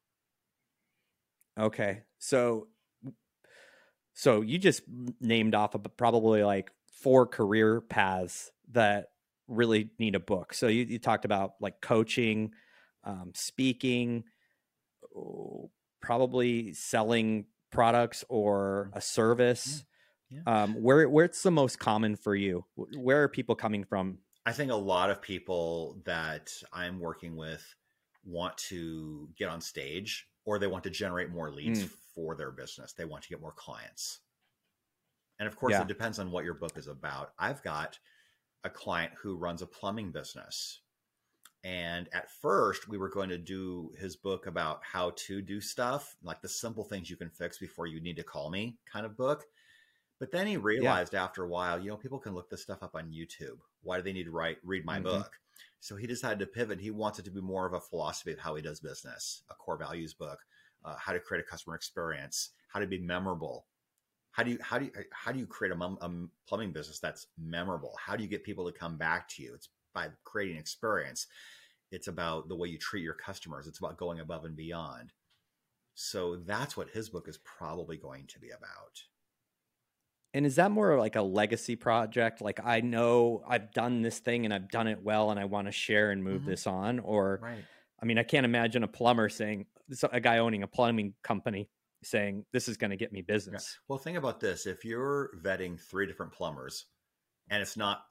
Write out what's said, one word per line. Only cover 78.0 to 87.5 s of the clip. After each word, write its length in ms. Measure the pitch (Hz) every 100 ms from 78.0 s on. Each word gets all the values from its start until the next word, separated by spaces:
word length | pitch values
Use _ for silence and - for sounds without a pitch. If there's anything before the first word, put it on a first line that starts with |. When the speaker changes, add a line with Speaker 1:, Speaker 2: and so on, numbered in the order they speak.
| 69 67 67
Speaker 2:
to 120 | -
be 100 | -
about. 540 | - 98 95 - - - _ _ _ _ _ _ _ _ _ _ _ _
Speaker 1:
And 120 | 139 143
is 120 | 131
that 120 | 196
more 300 | 208 202 139
like 160 | 110 110
a 60 |
legacy 560 | 98 98 107 113 - 117
project? 640 | - 113 110 120 113 113
Like, 180 | 104 98
I 200 | 117 117
know 600 | 120 117 120 120 117 113 -
I've 240 | 120 104
done 300 | 120 120 120
this 180 | 113 -
thing 240 | 123 120
and 100 | 110
I've 140 | 101 95
done 180 | 117 110
it 140 | 101
well 300 | 101 107 107
and 80 | 101
I 60 | 101
wanna 260 | 104 101
share 400 | - - 107 107
and 100 | 98 95
move 160 | 95
Speaker 2:
Mm-hmm. 80 | 95
Speaker 1:
this 180 | 92 -
on. 320 | 92 104 123
Or, 400 | 101 107 98 95
Speaker 2:
Right. 220 | 113